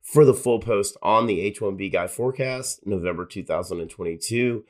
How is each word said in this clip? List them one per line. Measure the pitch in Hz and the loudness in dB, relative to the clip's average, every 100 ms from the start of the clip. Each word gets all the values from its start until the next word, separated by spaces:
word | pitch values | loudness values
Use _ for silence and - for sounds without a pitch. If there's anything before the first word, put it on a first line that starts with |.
For | - 147 143 | 2 8 8
the | |
full | 127 - 113 | 6 2 0
post | 98 104 101 - | 2 0 0 -4
on | - 110 117 | 2 2 2
the | 92 | 0
H | 98 107 | -2 -2
one | 104 98 | -6 -4
B | 98 | -2
guy | 90 90 | -2 -2
forecast, | - 123 131 131 127 131 - 98 | -4 -4 -2 -4 -4 -8 -8 -4
November | 98 87 85 87 | -4 -2 -4 -8
two | 101 | -10
thousand | 85 80 87 87 | -4 -4 -4 -8
and | 82 | -8
twenty-two, | - 87 82 - 117 123 120 | -8 -8 -6 -4 0 0 -2